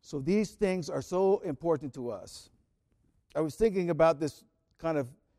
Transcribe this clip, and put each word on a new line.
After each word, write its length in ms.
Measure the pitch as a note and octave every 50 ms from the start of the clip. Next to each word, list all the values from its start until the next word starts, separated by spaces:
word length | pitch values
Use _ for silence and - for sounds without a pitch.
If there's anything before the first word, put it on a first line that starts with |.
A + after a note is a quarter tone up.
| _
So 160 | - - D3
these 320 | C3+ D3+ F#3+ G#3+ G#3+ -
things 380 | - _ G#3 F#3+ F#3 F#3 D#3+ D3
are 140 | - C#3 C3
so 360 | - F#3 F3+ F#3+ F#3+ G3 - -
important 480 | F#3 C#3+ - - E3+ E3 C#3+ D#3 C#3 -
to 160 | C#3 B2 A#2+
us. 400 | A2 F#2 - - - - - _ _ _ _ _ _ _ _ _ _ _ _ _ _ _ _ _ _
I 60 | D3
was 120 | D#3+ D#3 C#3
thinking 380 | - A3 A3+ F#3 G3 F3+ F3
about 280 | E3+ D3 D#3+ E3 E3 C#3
this 240 | D#3 C#3+ - - _ _ _ _ _ _ _ _
kind 180 | - E3 D#3+
of 100 | D3 C3+ A#2+ D3 _ _ _ _